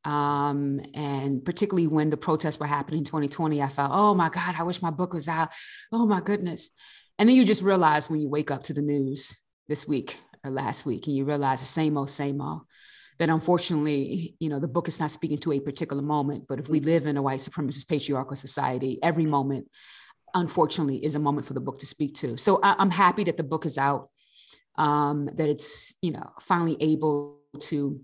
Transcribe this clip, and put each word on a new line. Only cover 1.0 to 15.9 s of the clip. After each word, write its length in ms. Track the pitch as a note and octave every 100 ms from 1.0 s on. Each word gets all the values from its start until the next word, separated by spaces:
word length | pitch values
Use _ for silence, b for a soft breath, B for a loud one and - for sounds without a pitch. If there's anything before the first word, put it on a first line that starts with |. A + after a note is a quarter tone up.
| D3 C#3 C#3 C3 F3
particularly 420 | E3 G3+ F#3 E3
when 220 | D#3 D3+
the 80 | D3
protests 420 | - D#3 D#3 D3
were 60 | D3
happening 340 | D3 C#3+ D#3
in 60 | C#3+
twenty 240 | D#3+ C#3+
twenty, 320 | - D#3 D3
I 80 | C#3
felt, 220 | C#3 C#3
"Oh 200 | D#3+ G#3
my 160 | G3 D#3+
God, 260 | F3+ F3 E3
I 60 |
wish 180 | E3+ F3+
my 80 | E3+
book 240 | D3 F3+
was 140 | F3 D3
out. 220 | D#3+ D#3+ B B B B
Oh 140 | A#3 A3+
my 140 | G3+
goodness." 520 | G3+ G3+ F3+ E3 - _ B B B -
And 120 | A3
then 60 | B3+
you 100 | G#3
just 180 | G#3+
realize 460 | F#3 F#3+ D#3+ D3+ D3
when 100 | D#3
you 80 | D3
wake 240 | D3 D3+
up 120 | C3+
to 100 | -
the 80 | C#3+
news 600 | D3 C#3+ C3+ C#3 - - _ _ -
this 200 | D3 -
week 300 | C#3 - - - _
or 80 | C3+
last 340 | C3+ C#3+ - C#3+
week, 220 | G#2 -
and 80 | C#3
you 80 |
realize 380 | C#3 D3 C#3 C3
the 60 | -
same 300 | - D#3 D3+
old, 120 | C#3
same 320 | - C#3+ C#3
old, 200 | C#3+ D#3+ - B B B B _
that 100 | E3
unfortunately, 1040 | D#3+ D#3 F3 F3 D#3+ D3+ C#3+ C3+ - E3 _
you 100 | D#3+
know, 100 | C#3+
the 80 | D#3
book 220 | C3+ E3
is 100 | -
not 120 | D3+
speaking 260 | - D#3+ D3
to 160 | E3
a 60 | C#3
particular 400 | C#3 C#3 D#3+